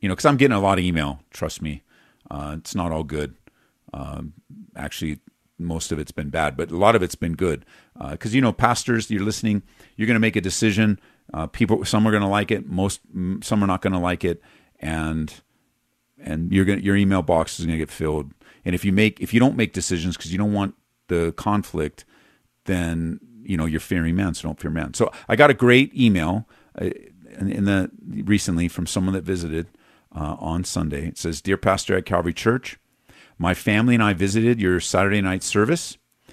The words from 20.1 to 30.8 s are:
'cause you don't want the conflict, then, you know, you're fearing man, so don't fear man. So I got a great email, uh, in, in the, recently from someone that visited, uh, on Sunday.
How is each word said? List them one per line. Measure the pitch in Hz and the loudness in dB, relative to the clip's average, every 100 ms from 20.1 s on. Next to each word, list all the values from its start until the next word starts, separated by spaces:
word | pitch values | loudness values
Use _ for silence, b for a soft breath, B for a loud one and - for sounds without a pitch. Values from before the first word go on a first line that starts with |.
| 82 | -4
'cause | 80 | -6
you | 92 | -2
don't | 104 | 0
want | 104 98 - _ _ - | 0 -2 -6 _ _ -4
the | 85 82 | 0 0
conflict, | - 104 104 - - 76 - - b b b b _ | -2 -2 -2 -2 -4 -4 -6 -20 b b b b _
then, | - 92 85 82 82 - - 110 | -4 -2 -2 -2 -4 -6 -12 -18
you | 113 85 | -4 -2
know, | 80 | 0
you're | 78 | -2
fearing | - 92 82 90 | -2 0 0 0
man, | 92 | -2
so | 78 80 | -4 -8
don't | 82 | -8
fear | 80 | -6
man. | 80 71 | -4 -6
So | - 113 B B | -2 -2 B B
I | 117 | 6
got | 147 | 6
a | |
great | 131 123 123 139 | 8 6 6 6
email, | - 117 92 80 104 - b b - | 4 4 4 2 -2 -6 b b -6
uh, | 92 - - 90 - - | -6 -6 -16 -20 -20 -6
in, | 98 | -4
in | - 101 | 0 2
the, | 98 92 - - - | 2 0 -8 -12 -8
recently | 95 104 - 85 87 | 0 0 2 0 -2
from | - 85 | -2 -4
someone | 101 92 | 0 0
that | 95 | -2
visited, | 85 92 85 80 87 _ b b b - | -2 -4 -4 -6 -8 _ b b b -8
uh, | 76 - | -8 -6
on | 80 85 | -4 -4
Sunday. | 90 - | -4 -4